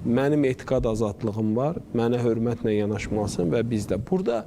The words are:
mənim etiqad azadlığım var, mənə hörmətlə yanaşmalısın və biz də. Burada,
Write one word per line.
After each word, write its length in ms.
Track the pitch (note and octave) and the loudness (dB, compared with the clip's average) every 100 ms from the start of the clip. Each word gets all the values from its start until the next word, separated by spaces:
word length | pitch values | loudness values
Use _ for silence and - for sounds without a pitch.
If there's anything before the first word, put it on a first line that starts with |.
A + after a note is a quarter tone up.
| A#2+ | 0
mənim 380 | B2 C#3+ D3+ | 2 4 4
etiqad 400 | C3+ B2+ - C3 | 2 0 0 0
azadlığım 720 | A#2+ A2 G#2+ G2 A2+ G#2+ G#2+ A2+ | 2 0 -2 -2 -4 -2 0 0
var, 240 | D3 F3 - A#2 | 0 -4 -4 0
mənə 240 | A#2 B2 | 2 2
hörmətlə 560 | A#2+ A2+ A#2 A2+ A2+ G#2 | 2 2 0 0 0 0
yanaşmalısın 760 | G#2 G#2 - G#2+ G2+ - E2+ | 0 -2 -2 -2 -2 0 0
və 120 | A#2 A#2 | 0 0
biz 180 | G#2+ G#2 | -2 -2
də. 80 | F#2 B2 | -4 0
Burada, 340 | F#3 A3 A3+ | 0 0 -2